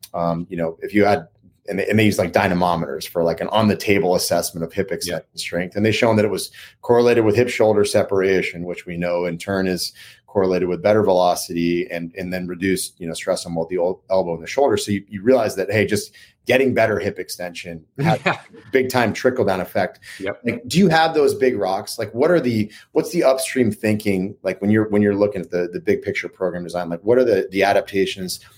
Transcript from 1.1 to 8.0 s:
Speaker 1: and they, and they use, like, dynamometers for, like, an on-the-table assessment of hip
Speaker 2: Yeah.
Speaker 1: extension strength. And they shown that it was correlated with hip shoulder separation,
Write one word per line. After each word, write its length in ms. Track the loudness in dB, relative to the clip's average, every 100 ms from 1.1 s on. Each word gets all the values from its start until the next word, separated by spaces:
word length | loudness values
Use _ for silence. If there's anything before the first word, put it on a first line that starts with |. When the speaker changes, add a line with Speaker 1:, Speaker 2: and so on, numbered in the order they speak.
| 2 -2 _ _ _ -8
Speaker 1:
and 120 | -4
they, 80 | 0
and 100 | 2
they 80 | 4
use, 140 | 2
like, 120 | 2
dynamometers 760 | 2 2 2 0 0 -4 -8 -6
for, 160 | -2
like, 180 | -2 -2
an 60 | -2
on-the-table 680 | 2 2 2 2 2 2
assessment 500 | 0 0 -2 -4 -6
of 80 | -8
hip 180 | -6 -6
Speaker 2:
Yeah. 40 | -6
Speaker 1:
extension 400 | -6 -8 -10 -12
strength. 380 | -8 -6 -6 -2
And 80 |
they 80 | 0
shown 240 | 2 2 2
that 60 |
it 60 | 2
was 220 | -2 -8 -14 -20 _
correlated 420 | 2 4 6 4 4
with 100 | 4
hip 140 | 2
shoulder 360 | 2 2 4 2
separation, 800 | 2